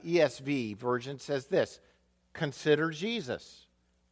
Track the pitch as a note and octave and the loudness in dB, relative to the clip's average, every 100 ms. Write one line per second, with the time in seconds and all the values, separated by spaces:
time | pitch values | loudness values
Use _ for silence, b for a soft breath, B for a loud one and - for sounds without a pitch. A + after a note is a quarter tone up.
0 | E3 E3+ D3 - C3+ C#3+ A2+ G2+ B2 B2 | 0 4 4 2 -4 -2 -2 -4 -2 -2
1 | B2 C#3 - C#3+ B2+ F#3 A2 - _ _ | -2 -12 -4 -4 0 0 0 -4 _ _
2 | _ _ _ - D#3 C3 D#3 D3 D#3+ D3+ | _ _ _ -6 -6 -2 4 4 4 -2
3 | G3+ A#3 C3+ F#2+ - - - _ _ _ | -4 -4 -4 -8 -8 -20 -20 _ _ _
4 | _ | _